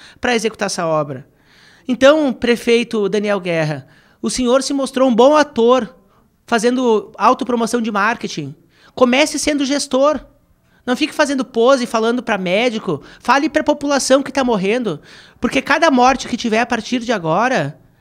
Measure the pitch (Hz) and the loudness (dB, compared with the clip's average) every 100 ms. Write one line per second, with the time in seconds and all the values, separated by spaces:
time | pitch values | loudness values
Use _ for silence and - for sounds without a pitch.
0 | - - 240 233 220 - 202 190 165 156 | -20 -8 -2 -2 -2 -4 -6 -4 -2 -2
1 | 147 127 - _ _ _ _ _ - 247 | -2 -8 -14 _ _ _ _ _ -6 2
2 | 262 311 285 214 - 240 - 233 233 220 | 4 4 2 -2 -2 0 2 0 0 -2
3 | 196 208 208 202 180 165 151 143 - _ | -2 -2 -2 -4 -2 -2 -2 -4 -10 _
4 | _ _ 226 214 247 262 262 277 262 247 | _ _ -6 -2 0 0 0 -4 -2 0
5 | 262 220 254 302 294 - 233 254 214 - | 2 6 6 4 2 2 2 2 0 -12
6 | _ _ _ _ - 233 226 254 254 214 | _ _ _ _ -4 0 0 0 2 0
7 | - - 208 262 233 240 226 247 226 208 | -2 0 2 2 0 -2 -2 -2 -2 -2
8 | 208 233 202 - 139 143 _ _ _ - | -2 -2 -6 -10 -10 -14 _ _ _ 0
9 | 254 254 302 294 - 294 269 285 - 254 | 2 4 0 -2 -2 -2 -2 -2 -2 0
10 | 285 302 - _ _ _ _ _ - 247 | 0 0 -8 _ _ _ _ _ -6 -2
11 | 302 - 285 277 254 226 233 269 240 226 | -2 0 0 0 -4 2 4 4 2 -2
12 | 220 247 240 202 185 190 247 220 - 143 | 0 -2 -2 -4 0 0 0 -2 -4 -6
13 | - - - 269 302 311 294 294 285 277 | -8 -12 0 0 0 -2 -2 -2 0 -2
14 | - 262 269 - 247 214 190 233 220 147 | 2 0 0 -2 -2 0 0 -2 -4 -8
15 | - - - _ 240 269 - 294 330 262 | -12 -20 -20 _ -4 -2 0 2 2 4
16 | 247 254 - 240 240 214 233 247 - 247 | 4 2 -4 -6 -2 -2 0 -4 -4 -6
17 | 226 220 160 170 247 247 143 156 _ _ | -2 -4 0 0 0 0 -4 -8 _ _